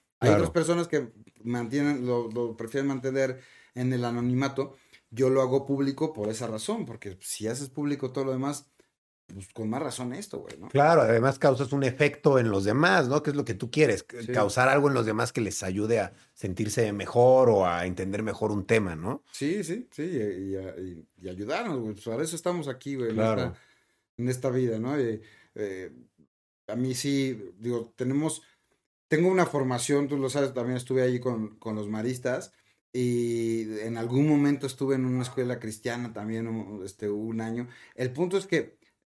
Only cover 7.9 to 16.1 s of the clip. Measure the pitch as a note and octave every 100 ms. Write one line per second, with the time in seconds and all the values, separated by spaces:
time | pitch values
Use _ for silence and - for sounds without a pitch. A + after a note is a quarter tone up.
7.9 | C#3 C3 C3 C3+ C3 C#3 C#3+ - _ _
8.9 | _ _ _ - F#2+ F#2 - A2 B2+ D3
9.9 | B2 B2 D3+ G#3 - - D2+ G2 C3+ D3+
10.9 | E3 A2+ A2+ C3 C3 D3 B2+ C3 C#3+ C3
11.9 | C3 D3 - D#3 C3 A2+ G2 G2 B2+ F3
12.9 | F#3 B2+ D3 D3+ C#3+ B2 G2+ B2 D3+ C#3+
13.9 | G2 - B2 A#2 A#2+ G#2 B2+ C3 C#3+ C#3+
14.9 | C3 A2 A2 B2 - G2+ - F#2+ F#2+ A2
15.9 | A2+ F#2